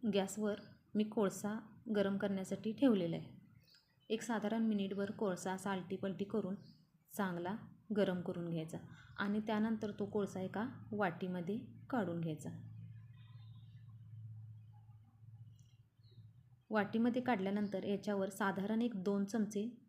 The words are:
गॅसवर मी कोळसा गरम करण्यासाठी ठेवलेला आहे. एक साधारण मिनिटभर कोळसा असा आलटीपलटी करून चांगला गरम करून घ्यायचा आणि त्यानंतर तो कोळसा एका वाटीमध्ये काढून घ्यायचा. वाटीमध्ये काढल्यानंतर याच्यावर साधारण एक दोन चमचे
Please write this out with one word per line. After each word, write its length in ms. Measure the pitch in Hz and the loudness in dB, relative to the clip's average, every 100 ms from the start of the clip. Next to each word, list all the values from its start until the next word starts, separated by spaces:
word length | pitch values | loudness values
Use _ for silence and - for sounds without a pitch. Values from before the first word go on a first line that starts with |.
| 226 | 2
गॅसवर 460 | 196 190 214 214 208 - - - | 4 2 0 0 0 -6 -20 -2
मी 100 | 208 | 0
कोळसा 540 | 214 226 196 - 208 220 - - - 208 | 2 4 2 2 -2 -4 -8 -12 0 4
गरम 200 | 196 196 | 4 4
करण्यासाठी 560 | 202 190 185 196 220 | 2 0 -2 -2 -2
ठेवलेला 440 | 220 269 202 170 160 | 6 8 8 4 0
आहे. 240 | - - - - - - _ _ - | -4 -14 -20 -20 -20 -20 _ _ -4
एक 140 | 220 | -2
साधारण 400 | - 220 208 226 | 0 0 2 2
मिनिटभर 480 | 226 208 196 196 202 | 4 2 2 0 -2
कोळसा 420 | 220 208 175 185 | 0 0 0 -2
असा 180 | 190 202 | -2 0
आलटीपलटी 540 | 190 175 185 196 190 | -2 -2 -4 -2 -2
करून 300 | 202 220 180 196 - - _ _ - - | -2 0 -2 -4 -8 -20 _ _ -10 -2
चांगला 400 | 190 175 175 220 - - - 208 | 0 0 -2 -4 -8 -14 -2 4
गरम 240 | 190 180 | 4 4
करून 280 | 175 180 170 | -2 -2 -2
घ्यायचा 300 | 165 160 - - - - - | -2 -2 -8 -12 -18 -12 -4
आणि 220 | 202 214 | 0 0
त्यानंतर 500 | 214 214 226 220 214 | 2 2 2 2 -2
तो 160 | 202 202 | -2 0
कोळसा 340 | 208 196 185 | 2 0 0
एका 280 | 185 190 233 - - | -2 -2 -2 -6 -6
वाटीमध्ये 680 | 208 190 170 180 180 170 226 - - - | 0 2 0 -2 -2 -2 -4 -6 -14 -2
काढून 300 | 254 175 170 | 0 2 0
घ्यायचा. 300 | 165 151 170 - - - - - - - - - - - - - - - - - - - - - - - - - - - - - - - - - - _ - - - - - - - | 0 -2 -6 -10 -12 -12 -12 -14 -16 -18 -18 -18 -16 -16 -16 -18 -18 -18 -16 -14 -12 -12 -14 -16 -18 -20 -20 -20 -20 -20 -20 -18 -18 -20 -20 -20 -20 _ -20 -20 -20 -20 -20 -18 0
वाटीमध्ये 520 | 214 202 226 240 247 | 2 4 4 4 4
काढल्यानंतर 640 | 247 220 190 202 202 196 | 2 2 2 2 0 0
याच्यावर 440 | 185 202 202 202 196 | 0 0 0 0 0
साधारण 540 | - 196 190 202 220 | 2 0 2 2 2
एक 220 | 240 202 | 2 2
दोन 200 | 190 202 | 2 2
चमचे 640 | 196 233 208 208 226 - | 2 2 2 0 -2 -6